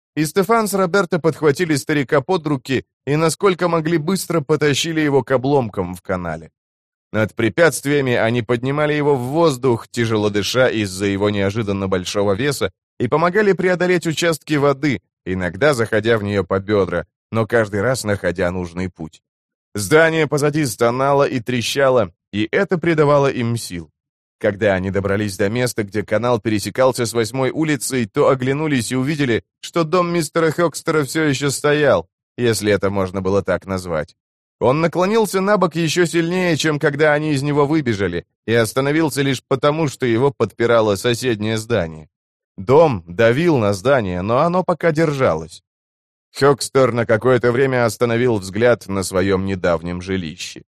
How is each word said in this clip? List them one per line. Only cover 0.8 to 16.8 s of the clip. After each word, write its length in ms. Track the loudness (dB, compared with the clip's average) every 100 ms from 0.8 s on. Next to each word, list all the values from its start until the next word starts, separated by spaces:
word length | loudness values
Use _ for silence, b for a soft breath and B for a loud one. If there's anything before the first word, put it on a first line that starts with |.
| 0 0 0 0
подхватили 580 | -2 0 2 2 0 -2
старика 440 | 0 -2 0 0
под 260 | 0 -2 -2
руки 380 | -4 -2 -4 -4 _ -4
и, 100 | 0
насколько 520 | 0 0 0 0 0
могли, 300 | 0 0 -2
быстро 420 | -2 -4 -2 -4
потащили 600 | 0 0 2 0 -2 0
его 220 | 2 2
к 80 | 2
обломкам 600 | 0 2 0 0 -4 -6
в 60 | -8
канале. 500 | -6 -6 -4 -8 -12 _ _ _ _ _ _
Над 220 | -2 -2
препятствиями 800 | 0 0 4 2 2 -2 0 0
они 280 | 0 0 0
поднимали 520 | -2 -2 -2 -2 0
его 220 | 0 0 0
в 40 |
воздух, 680 | 0 2 2 2 0 0 -2
тяжело 420 | -4 0 0 0
дыша 380 | 0 -2 2 2
из-за 380 | 0 -4 -2 -2
его 240 | 0 0
неожиданно 580 | 0 -2 -2 -4 -4 -2
большого 460 | -4 -2 -2 0
веса, 380 | 0 -2 -2 -6 -6 _ -6
и 100 | -2
помогали 440 | 0 0 2 2
преодолеть 540 | 2 0 0 0 0 -2
участки 480 | -2 -2 -2 -2
воды, 460 | 0 2 2 -2 -4 _ _
иногда 500 | -6 -4 -4 0 2
заходя 420 | 2 0 0 2 0
в 40 |
неё 220 | 0 -2
по 140 | 0 -2
бёдра, 480 | 0 0